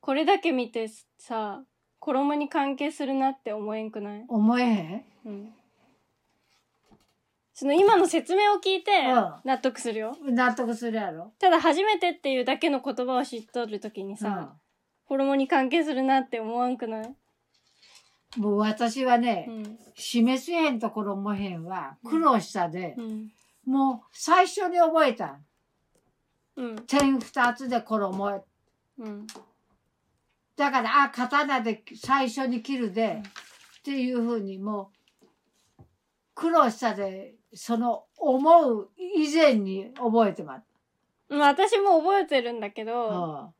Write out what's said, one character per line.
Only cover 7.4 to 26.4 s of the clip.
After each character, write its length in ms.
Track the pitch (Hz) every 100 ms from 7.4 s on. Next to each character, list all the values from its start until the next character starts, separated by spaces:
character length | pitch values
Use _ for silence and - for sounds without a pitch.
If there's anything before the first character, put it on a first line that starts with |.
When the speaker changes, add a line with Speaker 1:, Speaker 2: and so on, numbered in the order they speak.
| _
Speaker 1:
そ 120 | - 269
の 80 |
今 220 | 302 403 427
の 100 | 349
説 280 | 330 226
明 160 | 370 415
を 60 | 403
聞 220 | 381 370
い 40 |
て、 80 | 392
Speaker 2:
う 220 | 403 262
ん。 200 | 247 185 -
Speaker 1:
納 140 | 254 262
得 200 | 262 -
す 140 | 233
る 80 | 220
よ。 160 | 220 285
Speaker 2:
納 320 | 285 240 247
得 200 | 226 233
す 160 | 226 233
る 60 | 220
や 140 | 196
ろ？ 220 | 160 185 _
Speaker 1:
た 120 | 370
だ 100 | 330
初 220 | 269 302
め 160 | 403 415
て 100 | 359
っ 100 | -
て 140 | 285
い 80 | 262
う 40 | 240
だ 100 | -
け 140 | 330
の 100 | 277
言 260 | 269 254 247
葉 120 | 254
を 60 |
知 120 | 262 233
っ 100 | 220
と 200 | 247 233
る 120 | 208
と 120 | 214
き 120 | 202
に 140 | 196 208
さ、 120 | 214
Speaker 2:
う 260 | 190 143 -
ん。 40 | _ _ _ _ _
Speaker 1:
衣 300 | 269 277 277
に 120 | 269
関 200 | 320 262
係 160 | 320
す 80 | 302
る 100 | 262
な 180 | 262 269
っ 80 | 262
て 120 | 233
思 180 | 220 240
わ 80 | 247
ん 120 | 254
く 100 | 233
な 140 | 220
い？ 140 | 226 277 _ _ _ _ _ _ _ - _ _ _ -
Speaker 2:
も 160 | 208
う 40 | 202
私 460 | 214 214 233 240
は 140 | 254 240
ね、 280 | 240 202 -
Speaker 1:
う 40 |
ん。 260 | 226 214 220 -
Speaker 2:
示 500 | - - 240 233 262
せ 80 | 262
へ 180 | 339 311
ん 100 | 240
と 100 | 220
衣 440 | 214 202 196 202
へ 160 | 202 196
ん 140 | 170
は 340 | 165 185 143 151
苦 160 | 233 320
労 220 | 320 233
し 120 | -
た 180 | 196 170
で、 260 | 175 185 214
Speaker 1:
う 60 |
ん。 280 | 226 214 220 _ _ _ -
Speaker 2:
も 360 | 269 269 233 _
う 20 |
最 340 | - - 359 370
初 220 | 403 370
に 80 | 349
覚 260 | 330 320
え 80 | 294
た。 260 | 220 160 143 _ _ _ _ _ _ _ _ _ _